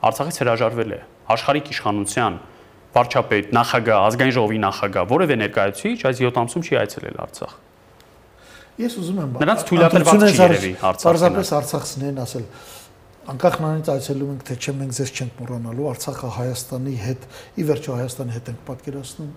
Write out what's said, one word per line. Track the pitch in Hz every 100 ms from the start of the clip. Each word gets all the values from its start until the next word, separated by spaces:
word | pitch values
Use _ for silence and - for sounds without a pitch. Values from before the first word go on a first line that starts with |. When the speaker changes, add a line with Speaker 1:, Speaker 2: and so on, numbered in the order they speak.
Speaker 1:
Արցախից | 110 113 143 165
հրաժարվել | 123 117 117 120 110
է։ | - - - -
Աշխարհիկ | 113 - 147 147
իշխանության | - 110 104 101 - 113 87 - - - - -
վարչապետ, | - 123 135 - 107 101
նախագահ, | 117 120 127 117 104
ազգային | 101 117 127
ժողովի | 127 107 110
նախագահ, | 98 - 101 95 90
որևէ | 139 180 123
ներկայացուցիչ | 104 - 101 98 208 240 135
այս | 123
յոթ | 123 127
ամսում | 117 175 165
չի | 123
այցելել | 110 - - -
Արցախ։ | 50 - - - _ _ _ _ - - _ _ - - - -
Speaker 2:
Ես | 233 233
ուզում | 170 190
եմ | 143 120
Speaker 1:
Նրանց | 151 226 -
թույլատրված | 175 165 180
Speaker 2:
ընտրությունից | 160 208 208
Speaker 1:
չի | 156
Speaker 2:
առաջ | 180 101
Speaker 1:
երևի | 95 92 98
Արցախ | 92 170
Speaker 2:
պարզապես | 170 175 180 190
Speaker 1:
գնալ։ | 147
Speaker 2:
արցախցիներն | 143 151 - 139 139 135
ասել, | 120 131 110 - - - - - - -
անկախ | - 135 180 -
նրանից | 156 156 156
այցելում | 139 - 139 143
ենք, | 139
թե | - 123
չէ, | - 139
մենք | 135 123
ձեզ | 135 -
չենք | 127 -
մոռանալու, | 120 123 117 117 143
Արցախը | 123 - 127 127 107
Հայաստանի | 127 123 - 131 135 123 104
հետ, | 131 - - -
ի | - 151
վերջո | 147 147 123
Հայաստանի | 123 - 123 117
հետ | 120
ենք | 113 -
պատկերացնում։ | 127 - 139 127 - 151